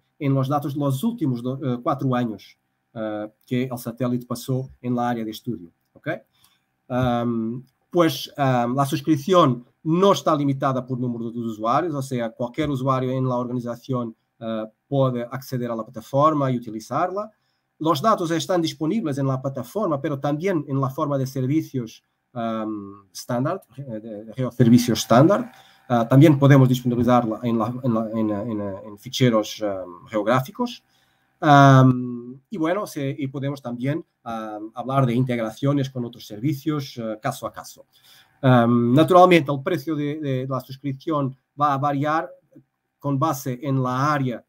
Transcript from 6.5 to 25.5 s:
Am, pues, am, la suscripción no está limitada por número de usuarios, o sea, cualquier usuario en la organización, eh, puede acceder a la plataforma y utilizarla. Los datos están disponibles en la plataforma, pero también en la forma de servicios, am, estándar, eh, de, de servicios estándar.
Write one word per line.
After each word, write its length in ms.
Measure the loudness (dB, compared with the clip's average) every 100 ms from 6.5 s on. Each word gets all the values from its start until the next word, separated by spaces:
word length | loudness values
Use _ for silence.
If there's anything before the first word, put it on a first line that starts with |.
| _ _ _ -6
Am, 760 | -2 0 0 -2 -2 -4 -8 -14 _ _
pues, 420 | 2 2 0 -8 -2
am, 380 | 0 2 0 0
la 100 | 0
suscripción 800 | 0 0 0 4 4 4 2 -6 _
no 280 | -2 4 4
está 220 | 4 2 0
limitada 500 | 0 0 0 -2 -4
por 140 | -4
número 320 | -4 -4 -8
de 80 | -6
usuarios, 540 | -6 -4 0 0 0
o 80 | -4
sea, 300 | -4 -4 -4
cualquier 380 | -6 -6 -4 -4
usuario 420 | -2 0 0 -2
en 160 | -2 -2
la 80 | -2
organización, 800 | -4 -6 -6 -10 -6 -6 -6 -12 _ _
eh, 260 | -8 -6 -8 _ _
puede 360 | 0 0 0 -6
acceder 400 | -10 -8 -8 -6
a 40 | -6
la 80 |
plataforma 680 | -8 -14 -4 2 2 2 0
y 60 | -2
utilizarla. 720 | -6 -12 -8 -4 -4 -4 -10 _ _ _ _ _
Los 220 | -2 0
datos 300 | 2 2 0
están 300 | -2 0 0
disponibles 560 | 0 -2 -2 -2 -2 -2
en 100 | -2
la 140 | -2
plataforma, 600 | -4 -8 -8 -4 -4 -2
pero 180 | -4 -4
también 460 | -4 -2 -2 -2 -2
en 120 | -2
la 100 | -2
forma 280 | -2 -2 -2
de 100 | -2
servicios, 760 | -4 -2 -2 -2 -6 -8 -14 _ _ _
am, 760 | -8 -6 -4 -6 -8 -12 -18 _
estándar, 500 | -14 -6 -2 -2 -4 -10 -16
eh, 40 |
de, 420 | -12 -12 -12 -14 -12
de 260 | -8 -4
servicios 480 | 2 6 6 6 -2
estándar. 520 | 4 6 8 4 -2